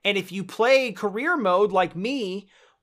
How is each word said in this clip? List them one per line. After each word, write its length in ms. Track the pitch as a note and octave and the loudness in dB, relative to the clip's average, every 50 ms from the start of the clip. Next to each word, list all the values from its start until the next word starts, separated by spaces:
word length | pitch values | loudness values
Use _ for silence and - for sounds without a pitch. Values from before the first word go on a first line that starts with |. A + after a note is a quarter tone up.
| - | -4
And 140 | G3+ G3+ G3 | -2 -2 -2
if 120 | F#3 F#3+ | -4 -6
you 120 | F3 G3 F3+ | -8 -8 -8
play 480 | F#3 - - A3 B3+ C4+ C4+ C4 A#3+ | -8 -2 0 4 4 4 4 4 0
career 440 | F3+ - G#3+ G3+ F#3 A3 C4+ E4+ F4+ | -4 -4 -6 -4 -4 -2 -2 -2 -2
mode 360 | D4+ A3 F#3 F3+ F#3+ G#3 G#3 | 0 2 2 4 4 2 4
like 240 | F#3+ F#3 F#3 F3 - | 4 2 0 0 -2
me, 520 | E3+ F#3+ A#3+ C#4 C#4 G#3+ F#3 F#3 G3+ G3+ _ _ _ _ _ _ _ | -6 -6 -4 -4 -4 -4 -6 -6 -8 -10 _ _ _ _ _ _ _